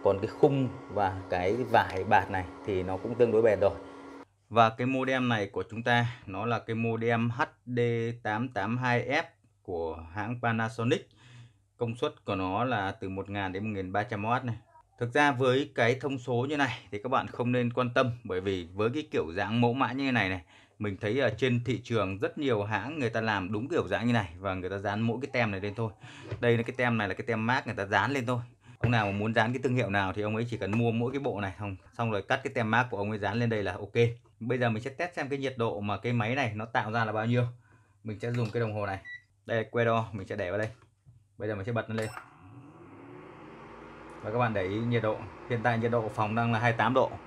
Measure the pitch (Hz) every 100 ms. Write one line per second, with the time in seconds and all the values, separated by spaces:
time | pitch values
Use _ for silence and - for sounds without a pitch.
0 | 98 98 104 - 151 139 127 90 - 98
1 | 98 95 95 92 90 113 120 113 98 95
2 | 95 107 92 95 90 - - 95 90 92
3 | 113 117 120 107 113 101 98 - - -
4 | - - - _ _ 107 113 113 123 131
5 | 131 131 123 113 98 - 95 107 117 120
6 | 120 - - 95 110 113 - 113 113 113
7 | 117 117 117 117 156 - - 123 120 117
8 | 113 120 107 107 127 113 98 123 127 120
9 | - 143 170 _ _ _ - 87 82 80
10 | 82 95 104 120 120 113 113 113 117 175
11 | - - - - - _ _ _ 117 117
12 | 151 147 - 98 95 95 123 113 98 98
13 | 98 95 95 101 95 92 110 101 92 98
14 | 107 107 104 123 123 117 - - _ _
15 | 120 135 147 127 131 131 143 - 117 127
16 | 143 139 123 120 135 151 135 113 - 104
17 | 123 127 98 - 120 123 120 120 127 123
18 | 127 120 - 92 95 95 85 95 110 127
19 | 151 135 80 85 98 117 120 123 123 131
20 | 139 123 98 95 - - - _ 104 95
21 | 107 117 127 117 131 123 120 117 - 113
22 | 95 95 151 - 143 113 101 107 110 160
23 | 120 113 110 101 92 104 135 165 87 95
24 | 113 117 92 85 98 92 90 98 101 104
25 | 113 113 135 127 113 98 101 101 113 -
26 | - - - - 120 117 117 123 123 113
27 | 101 95 - 113 110 131 143 104 98 101
28 | 107 139 120 123 120 - - - 117 120
29 | 104 101 107 113 110 131 127 123 101 101
30 | 95 95 104 110 120 110 98 110 117 113
31 | 120 139 139 98 98 92 104 98 - -
32 | 117 104 - 131 135 123 110 113 123 98
33 | 101 107 98 110 120 110 98 92 101 117
34 | 117 120 _ _ 113 131 120 110 127 -
35 | 175 175 139 139 135 123 117 95 104 101
36 | 120 120 107 131 127 104 110 127 107 113
37 | 110 107 113 123 123 - _ - _ _
38 | 110 101 120 123 110 120 113 107 101 98
39 | - - _ _ - 113 110 120 113 113
40 | 110 101 92 104 92 101 110 - - _
41 | - - _ _ 104 104 95 117 - 110
42 | 110 - - - - - - - - -
43 | - - - - - - - - - -
44 | - - 104 113 123 104 92 104 117 120
45 | 107 107 101 - - 120 113 117 117 117
46 | 110 - 107 110 117 113 120 117 110 131
47 | - -